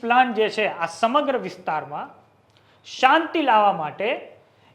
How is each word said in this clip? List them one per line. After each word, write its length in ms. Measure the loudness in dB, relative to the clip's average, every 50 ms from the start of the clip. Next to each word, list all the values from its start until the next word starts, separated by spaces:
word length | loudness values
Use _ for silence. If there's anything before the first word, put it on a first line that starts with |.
પ્લાન 320 | -2 2 4 4 4 2
જે 160 | 2 0 0 0
છે 180 | 0 -2 -2
આ 200 | -2 -2 -4 -6
સમગ્ર 520 | -6 -4 0 0 2 2 2 0 0 -2 -2
વિસ્તારમાં 880 | -4 -6 -10 -10 -8 -6 -6 -6 -6 -8 -10 -12 -12 -12 -16 _ _ _ _ _ _ _ _ _ _ _ _ _ -20 -16 -4 2
શાંતિ 420 | 4 4 4 4 2 0 -2 -2
લાવવા 300 | 2 2 4 4 4 2
માટે 560 | 2 -2 -4 -8 -8 -6 -4 -4 -6 -6 -10 -16 -20 -20 _ _ _ _ _ _